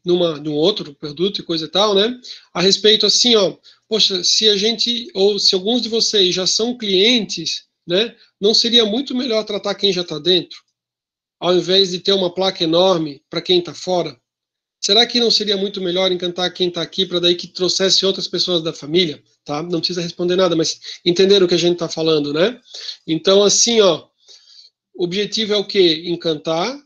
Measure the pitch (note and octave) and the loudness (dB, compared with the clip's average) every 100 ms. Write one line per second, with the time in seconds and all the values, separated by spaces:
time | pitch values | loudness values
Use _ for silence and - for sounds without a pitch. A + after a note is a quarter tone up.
0 | F3 F3+ E3+ D3 D3+ D3 E3+ G#3+ D3 C#3+ | -2 0 0 -2 -6 0 0 0 -6 -12
1 | D3+ C#3+ F#3+ G3 - E3 D#3 F3+ G#3+ G3 | -12 -4 -4 -4 -6 -6 -4 0 2 2
2 | A3 B3 - - _ F3 F#3 F#3+ G#3+ G#3+ | 0 -4 -12 -20 _ -2 2 4 4 4
3 | G#3 - B3 A3+ F3+ - - _ _ A3 | 4 2 4 4 2 -2 -12 _ _ 0
4 | - F#3+ F3+ - A3 G3+ A3 A#3 A#3+ A#3 | 0 0 0 0 2 2 0 -2 -2 -4
5 | A#3+ F#3+ G3 G3 - F#3+ F#3+ B3 A3+ A3+ | -6 0 2 2 2 0 0 -2 -2 -2
6 | G#3+ G#3+ F3+ F3 F3 - A#3 B3 G#3 F#3+ | 0 2 2 0 -2 -2 -2 -4 -2 2
7 | G#3+ B3 F3+ - D#3 - - _ - F3+ | 4 2 0 -6 -6 -8 -10 _ -4 -2
8 | A3+ - _ _ G3 A3 A3+ A#3 G#3+ A3+ | -2 -6 _ _ 0 2 2 2 2 0
9 | C#4+ B3+ B3+ A3 G#3+ G3+ G3+ G3 G3+ F3+ | -4 -4 -2 -2 -4 -6 -6 -2 -2 -2
10 | F3 D3+ D3+ F3+ - - _ _ _ _ | -4 -4 0 0 -2 -12 _ _ _ _
11 | _ _ _ _ E3+ F3+ D#3+ F#3+ F#3+ F3 | _ _ _ _ 0 0 2 2 0 -2
12 | - G3 F3+ F3 F#3+ F#3+ E3 E3 F#3+ F3 | -2 0 0 -2 -2 -2 0 2 4 2
13 | D3+ C3+ _ E3 - F3+ E3+ C#3+ - F3+ | -2 -8 _ -8 0 0 0 -8 -4 -4
14 | D#3 - _ _ _ _ _ _ - G#3+ | -4 -8 _ _ _ _ _ _ 0 2
15 | A#3+ B3 A3+ - G#3 G3 G3+ G3 F#3 F3 | 2 0 0 0 0 -2 -4 -4 -4 0
16 | F#3+ F3+ F3+ F3 F3+ - F3+ F3 D#3 - | 0 -2 -4 -4 -6 -2 -4 -4 -6 -6
17 | F#3 F3 F3 F3 F3 - F3+ - F#3+ F3+ | -4 0 0 0 -4 -6 -4 0 0 2
18 | F#3+ F#3+ - F3+ F#3 F3 D#3+ D#3 C#3+ E3 | 0 -2 -6 -4 -2 -2 -4 -8 -2 0
19 | E3+ C#3+ _ _ - D3 F3 E3+ E3 F3 | 0 -4 _ _ -10 -8 -4 -4 -4 -6
20 | E3+ - F3 F3+ F#3 E3 D#3+ - - - | -8 -4 -2 2 2 2 -2 -4 -12 -4
21 | F3+ F3 F#3+ G3+ F3 F3 F3 F3 E3 D#3+ | 0 4 4 6 4 2 2 0 -2 -2
22 | D#3+ D#3 C#3+ D3+ G3+ B3 - - - - | 0 2 0 0 0 -2 -14 -16 -14 -14
23 | - D#3+ F#3+ G3 G3+ G3 A#3 A#3 G3 D3 | -6 -2 4 4 4 4 4 4 4 2
24 | - _ _ - _ - - _ _ - | -4 _ _ -20 _ -20 -20 _ _ -6
25 | F3 F#3+ G3+ G#3 G#3+ G#3 G3 G#3 F3 D#3 | -4 -2 -4 -4 -2 -2 0 2 4 2
26 | F3 E3+ E3+ D3+ E3 D#3+ G3+ C#4+ | -4 -4 -2 -4 -2 -2 -2 -6